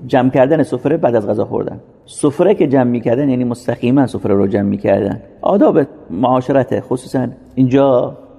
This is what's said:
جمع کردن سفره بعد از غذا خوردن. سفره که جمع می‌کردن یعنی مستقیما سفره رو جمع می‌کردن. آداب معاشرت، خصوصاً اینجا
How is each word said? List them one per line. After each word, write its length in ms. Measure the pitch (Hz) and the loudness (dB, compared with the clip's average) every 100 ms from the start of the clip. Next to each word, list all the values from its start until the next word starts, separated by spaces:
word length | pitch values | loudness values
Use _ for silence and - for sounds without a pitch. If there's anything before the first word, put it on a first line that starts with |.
| 123 | 0
جمع 240 | 135 127 | 2 2
کردن 320 | 135 131 160 | 2 2 2
سفره 340 | 135 123 147 160 | 0 -2 -2 0
بعد 180 | 160 | 0
از 120 | 120 104 | 0 0
غذا 180 | 107 | -4
خوردن. 360 | 107 110 104 107 - _ _ | -2 -4 -6 -10 -20 _ _
سفره 480 | - 151 - 180 | -4 -4 0 0
که 120 | 202 160 | 2 2
جمع 240 | 135 123 | 2 2
می‌کردن 380 | 120 113 120 143 | 0 -2 0 0
یعنی 160 | 127 | -2
مستقیما 640 | 123 120 - 120 120 135 127 | -2 -6 -6 -4 0 2 0
سفره 280 | 110 - | -2 0
رو 120 | 98 101 | 0 2
جمع 160 | 101 101 | 0 -2
می‌کردن. 520 | 98 104 101 101 - - - | -2 0 0 0 -4 -12 -6
آداب 400 | - 190 302 180 139 - - | -2 2 2 2 -2 -6 -12
معاشرت، 680 | 82 123 127 127 139 123 101 | -2 0 0 0 0 0 -4
خصوصاً 460 | - 127 - 135 120 - - | -4 -8 -4 -4 -4 -8 -14
اینجا 640 | - 131 135 139 123 131 147 - | -2 2 4 4 2 0 -8 -20